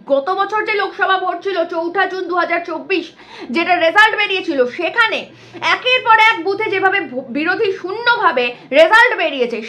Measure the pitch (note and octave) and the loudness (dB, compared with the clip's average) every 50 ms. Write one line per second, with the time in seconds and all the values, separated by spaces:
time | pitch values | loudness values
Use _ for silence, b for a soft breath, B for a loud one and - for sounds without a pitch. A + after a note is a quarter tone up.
0 | - - C#4 C#4 C#4 F#4 F#4+ F#4+ G4 G4 G#4+ G#4+ G#4+ A4 G#4+ G4+ G4 F#4 - - | -4 -2 0 0 0 0 -2 -2 -2 -2 -2 -4 -2 -2 -2 -2 -2 -4 -4 -2
1 | F#4+ F#4+ F#4+ F#4+ F#4 F#4 F4+ F4 - G4 F#4+ F4 E4+ E4+ F4+ E4 E4+ E4+ E4+ G4 | 0 0 0 0 0 -2 -6 -6 -6 -4 -2 -2 -2 -2 -2 -4 -4 -4 -2 -2
2 | F#4 F#4 F#4 F#4+ F#4 E4+ F4 F4 E4 - E4+ E4+ E4+ - D#4+ D#4+ - - F#4+ E4 | -2 -2 -2 -6 -6 -4 -2 -2 -2 0 -2 -4 -4 -6 -8 -8 -6 -4 -4 -4
3 | E4+ - - B B B B B F#4 B A#3+ E4 E4+ F4+ F4 F4 E4 E4 E4 G#4 | -4 -6 -12 B B B B B -10 B -2 -2 0 2 2 2 2 2 4 6
4 | G#4+ A4 G#4 G#4+ G#4 G4 F#4+ F#4 F#4 E4+ D4+ C4+ B3 B3 B3 - F4 F#4 F#4 A#4 | 4 4 4 2 -2 -2 -2 -4 -4 -2 0 0 0 -2 -2 -4 -6 -2 0 0
5 | A4+ A4 E4+ B3 F#3 - B B B B B E4+ B D#4+ F4+ F#4 - B4+ B4+ B4+ | 0 0 0 -4 -8 -10 B B B B B -6 B -2 -2 0 0 0 0 2
6 | A#4 A4+ A#4 A4 A4 A4 A4+ G4+ D#4+ F#4+ G4+ G4+ A4 A4 F#4+ F#4+ F#4+ F#4 F#4+ G4 | 4 4 4 6 6 4 2 0 -2 -4 -4 -2 -2 -2 -2 0 0 0 0 0
7 | E4+ C4 B3 B3+ C4+ B3+ A3+ C#4+ D#4 F4 F#4+ - A4+ G4 F#4+ - - F4 G4 A4+ | -4 -4 -8 -10 -8 -6 -6 -4 -2 -2 0 0 0 -2 -4 -4 -6 -8 -8 -4
8 | A#4 A#4+ A#4+ A#4 G#4 F4 C#4+ B3+ B3 A#3 - B B B B3+ D4 E4 F4+ G#4+ A4+ | 0 0 0 2 2 0 0 0 -2 -2 -4 B B B 4 6 6 8 8 6
9 | A#4+ B4 A4+ F#4 F4 D#4 C#4+ C4+ A#3+ - A#3 A3+ A#3 | 6 6 4 0 -2 -2 -2 -2 -2 -2 -4 -6 -6